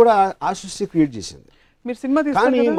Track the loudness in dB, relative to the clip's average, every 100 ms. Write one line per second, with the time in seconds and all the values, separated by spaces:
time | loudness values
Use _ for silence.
0 | 4 4 0 -2 -6 -6 -10 -10 -4 0
1 | 0 -2 -12 -16 _ _ _ _ -12 -8
2 | -2 0 0 0 2 2 2